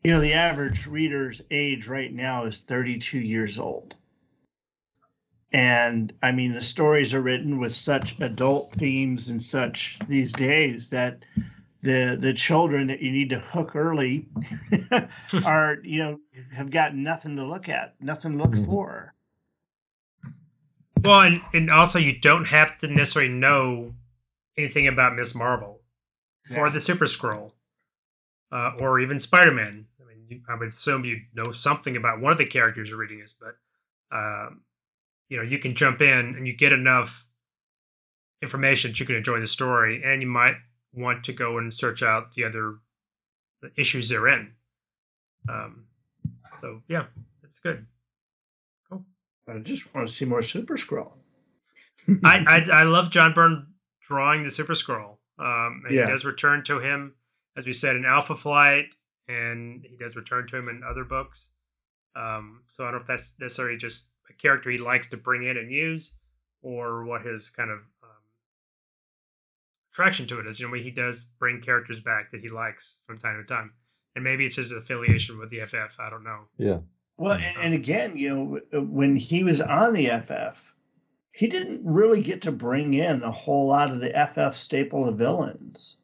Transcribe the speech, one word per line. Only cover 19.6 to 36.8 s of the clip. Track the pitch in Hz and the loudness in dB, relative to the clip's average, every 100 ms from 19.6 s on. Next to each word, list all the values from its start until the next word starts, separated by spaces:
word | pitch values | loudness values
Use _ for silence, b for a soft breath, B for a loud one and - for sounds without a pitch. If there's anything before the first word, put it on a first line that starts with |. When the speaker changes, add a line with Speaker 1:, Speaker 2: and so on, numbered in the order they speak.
| _ _ _ _ _ _ - - _ _ _ _ _ - | _ _ _ _ _ _ -20 -20 _ _ _ _ _ 2
Speaker 2:
Well, | 202 196 | 8 10
and, | 185 175 - | 10 6 0
and | 170 160 | 0 6
also | 156 170 180 | 8 8 6
you | 147 120 | 2 4
don't | 147 165 156 | 6 6 6
have | 151 156 - | 6 4 2
to | 151 | 0
necessarily | 143 139 156 131 | 2 2 2 0
know | 123 135 143 127 120 117 117 _ _ _ _ _ - | 2 4 4 2 -2 -8 -16 _ _ _ _ _ -6
anything | 147 151 139 | -2 2 2
about | 127 127 | 4 4
Miss | 120 117 | 4 -6
Marvel | 123 120 123 104 104 _ _ _ _ _ _ - 123 | -2 -2 -2 -4 -18 _ _ _ _ _ _ -8 0
or | 147 | 0
the | 147 | 0
Speaker 1:
Exactly. | |
Speaker 2:
Super | - 180 151 | -2 0 0
Skrull, | - 123 107 107 _ _ _ _ _ _ _ _ _ _ | -2 -6 -6 -12 _ _ _ _ _ _ _ _ _ _
uh, | 127 123 117 | -6 -6 -4
or | 131 127 | 0 2
even | 131 143 | 2 -4
Spider-Man. | - 180 175 127 104 104 110 _ | 4 8 8 6 -4 -8 -20 _
I | 123 | _
mean, | 113 113 | -20 -20
you, | 123 120 | -18 -10
I | 117 | -8
would | 113 | -8
assume | 113 151 135 | -6 -2 -2
you | 123 113 - | -4 -8 -10
know | 117 117 | -10 -8
something | 117 147 147 143 123 | -4 -2 -2 -2 -2
about | 113 110 | -2 0
one | 135 | 0
of | 160 | 2
the | 143 | 2
characters | 131 113 117 107 | 2 2 0 -12
you're | 110 | -10
reading | 107 107 | -10 -12
is, | 104 | -20
but, | _ 113 117 _ _ _ _ _ 110 | _ -20 -20 _ _ _ _ _ -8
um, | 107 104 110 - _ _ _ _ _ _ _ | -6 -8 -12 -16 _ _ _ _ _ _ _
you | 127 | -8
know, | |
you | 117 143 | -4 -4
can | 131 | -4
jump | 120 139 127 | 2 2 4
in | 143 127 120 127 | 4 4 0 -6
and | 127 | -8
you | 123 | 0
get | 143 | 2
enough | 135 | 4